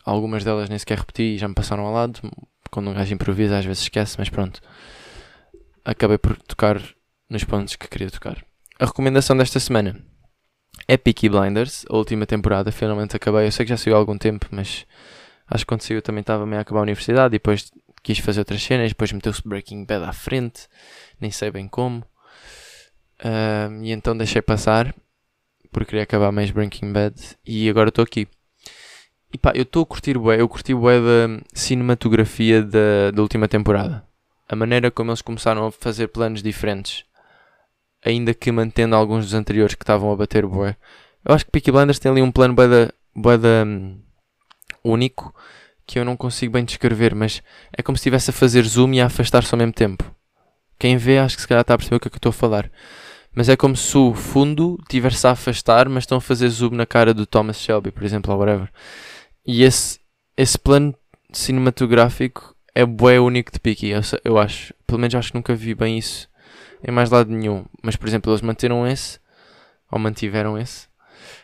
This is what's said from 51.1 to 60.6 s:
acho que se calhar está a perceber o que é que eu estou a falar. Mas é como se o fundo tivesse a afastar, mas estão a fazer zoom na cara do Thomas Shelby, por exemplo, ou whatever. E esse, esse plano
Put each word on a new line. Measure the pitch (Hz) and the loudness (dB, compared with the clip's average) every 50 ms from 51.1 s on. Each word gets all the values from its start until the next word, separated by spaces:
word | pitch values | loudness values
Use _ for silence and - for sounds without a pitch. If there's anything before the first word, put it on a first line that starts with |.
| 135 135 | 4 4
acho | 135 127 - | 4 2 -2
que | - | -4
se | - - | -2 2
calhar | 123 117 | 2 4
está | 120 - 127 | 4 4 2
a | 113 | 2
perceber | - - 120 | 2 0 -2
o | 113 | -2
que | - | -2
é | - | -4
que | - | -6
eu | - | -4
estou | - 117 | -2 -2
a | |
falar. | 110 - - 117 107 104 104 - - - - - - - - - - - _ _ - | -2 0 0 0 0 0 -4 -6 -10 -20 -20 -20 -20 -20 -20 -20 -20 -20 _ _ -4
Mas | 120 117 123 | 0 4 4
é | 131 | 4
como | - - 135 131 | 6 4 2 2
se | 120 - - - 143 | 0 -2 2 4 6
o | 135 123 113 | 6 6 4
fundo | - - - - 139 139 147 151 151 165 175 175 - - - | 0 -4 -2 2 2 2 2 2 0 -2 -2 -4 -6 -6 -4
tivesse | - 127 120 127 120 - - | -2 0 0 0 0 2 4
a | 127 | 2
afastar, | 123 120 - 127 117 - - - 117 117 127 131 | 2 2 -2 -4 -4 -2 2 4 6 6 4 4
mas | 135 127 123 | 0 -4 -2
estão | - 131 127 | -2 -2 -2
a | |
fazer | - - 127 117 123 120 | 0 -2 0 2 2 0
zoom | 113 113 120 113 | 0 0 -4 -2
na | 120 117 117 | -2 -2 -2
cara | - - 120 117 113 | 0 2 4 4 4
do | 113 107 104 | 4 2 0
Thomas | - - 113 107 107 107 - | 0 0 0 0 0 -4 -6
Shelby, | - - 110 107 98 104 | -4 -2 -2 -2 -2 -4
por | - - 101 | -8 -6 -6
exemplo, | 104 107 104 95 - | -4 -4 -4 -2 -2
ou | 101 98 | -2 0
whatever. | 101 107 104 98 95 - - - - - - - - - - - - _ _ _ _ | 2 2 0 0 -2 -8 -12 -16 -20 -20 -20 -20 -20 -20 -20 -20 -20 _ _ _ _
E | - 123 117 127 | -2 4 6 6
esse, | 131 123 - - - - - _ _ _ _ _ _ _ | 6 6 4 -2 -6 -8 -12 _ _ _ _ _ _ _
esse | - 135 127 - | 0 0 2 0
plano | - | 0